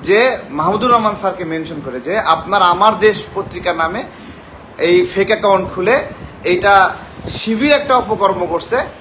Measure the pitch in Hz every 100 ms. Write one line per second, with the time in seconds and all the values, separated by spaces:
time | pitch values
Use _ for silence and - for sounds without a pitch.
0 | 143 202 254 220 - 143 165 202 247 233
1 | 214 202 196 185 165 160 156 156 135 127
2 | 131 214 160 160 170 202 180 180 214 202
3 | 214 202 - 190 196 175 180 165 165 202
4 | - - - - - - - - 170 180
5 | 180 196 196 214 208 190 180 185 185 269
6 | - - - - 170 180 202 196 180 -
7 | - - - - 214 220 285 285 285 254
8 | 214 214 202 180 175 165 - 247 - -